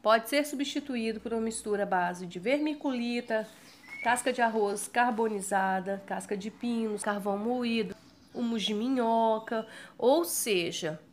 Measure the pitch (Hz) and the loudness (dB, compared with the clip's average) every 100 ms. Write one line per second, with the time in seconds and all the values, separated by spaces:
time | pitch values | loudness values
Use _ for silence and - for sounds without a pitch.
0 | 214 226 226 285 294 269 277 302 285 247 | 6 4 6 0 0 -4 -4 -4 -4 -2
1 | 226 220 233 226 226 220 214 202 190 185 | -2 -4 -4 -2 -2 -4 -2 0 2 2
2 | 175 175 180 180 196 294 302 294 285 247 | 0 -2 -8 -4 0 2 0 -2 -2 -2
3 | 240 240 240 220 214 - - - - - | -2 -4 -2 -4 -4 -14 -20 -20 -16 -4
4 | 233 240 269 247 226 220 202 202 - 240 | 0 2 0 2 2 4 0 -2 -2 2
5 | 247 220 226 208 185 196 190 190 185 196 | 2 2 0 -2 0 2 2 0 -2 -6
6 | 190 190 - 202 214 - 240 233 220 208 | -4 -8 -4 -6 -6 -4 -2 0 0 -2
7 | 214 202 202 196 220 247 240 226 190 - | -2 -2 -2 -2 0 0 0 0 0 -6
8 | - - - - 233 233 190 208 240 262 | -18 -20 -12 -4 -2 0 0 0 0 2
9 | 226 226 226 220 220 226 220 - - - | 4 4 4 2 0 -4 -4 -14 -18 2
10 | 233 311 339 - 240 185 170 170 165 156 | 4 4 2 -2 2 2 2 -2 -4 -6
11 | - | -12